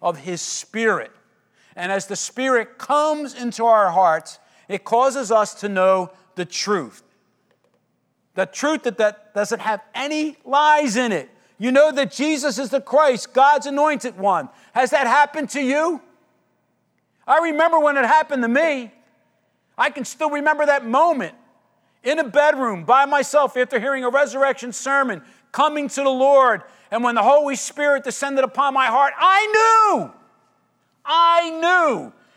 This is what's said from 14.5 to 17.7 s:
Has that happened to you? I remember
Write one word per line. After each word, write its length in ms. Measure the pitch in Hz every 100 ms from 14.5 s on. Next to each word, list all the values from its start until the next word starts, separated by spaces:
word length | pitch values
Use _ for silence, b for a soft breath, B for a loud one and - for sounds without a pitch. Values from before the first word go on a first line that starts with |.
| - b
Has 160 | 233 262
that 180 | 294 247
happened 420 | 269 294 311 277
to 100 | 277
you? 400 | 254 285 330 311 - _ _ _ _ _ _ _ _ _ _ _ -
I 120 | 302
remember 400 | 339 302 330